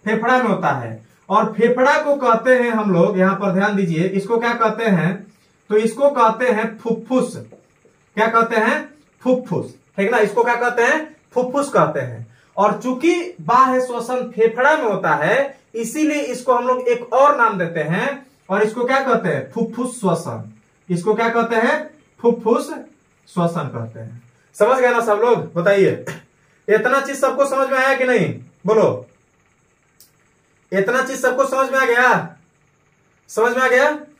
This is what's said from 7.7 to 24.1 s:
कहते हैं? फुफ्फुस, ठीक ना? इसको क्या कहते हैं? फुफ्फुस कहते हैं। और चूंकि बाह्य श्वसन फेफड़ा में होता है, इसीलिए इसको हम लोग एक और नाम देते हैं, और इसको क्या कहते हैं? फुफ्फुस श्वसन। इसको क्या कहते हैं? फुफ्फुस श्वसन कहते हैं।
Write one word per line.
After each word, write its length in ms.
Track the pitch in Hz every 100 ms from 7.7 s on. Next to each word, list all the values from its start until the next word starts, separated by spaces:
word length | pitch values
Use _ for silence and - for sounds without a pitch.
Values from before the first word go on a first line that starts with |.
| _ _ _ _ - 220
कहते 280 | 226 226 233
हैं? 320 | 226 302 - - _ _
फुफ्फुस, 520 | 254 254 - 156 110 - _ -
ठीक 120 | 196
ना? 80 | 226
इसको 240 | 208 -
क्या 100 | 240 233
कहते 260 | 240 247
हैं? 340 | 240 311 311 - _
फुफ्फुस 340 | 247 247 285 277
कहते 320 | 202 151 147
हैं। 260 | 123 113 117 _ _ -
और 240 | 208 202
चूंकि 520 | 247 254 320 349 339 -
बाह्य 400 | 160 247 254 254
श्वसन 420 | 247 233 233 254 -
फेफड़ा 460 | - 226 226 269 311
में 80 |
होता 300 | 240 185 170
है, 440 | 147 156 240 277 - _
इसीलिए 480 | 226 226 302 302 294
इसको 320 | 262 247 -
हम 120 | 240 247
लोग 220 | 247 247
एक 240 | 233 -
और 240 | 254 285 277
नाम 220 | 226 196
देते 220 | 170 165
हैं, 440 | 151 185 262 262 - _ _
और 120 | 196
इसको 220 | 214 240
क्या 160 | 247 269
कहते 280 | 262 233 175
हैं? 220 | 147 -
फुफ्फुस 480 | 226 226 - - -
श्वसन। 500 | 185 165 - 113 107 - _ _ _
इसको 260 | 175 214
क्या 140 | 214 226
कहते 280 | 233 233 226
हैं? 220 | 247 302 - - _ _
फुफ्फुस 500 | 233 - 208 269 285 294 - _ _ _ _
श्वसन 400 | - 170 170 143
कहते 320 | 117 113 113
हैं। 220 | 113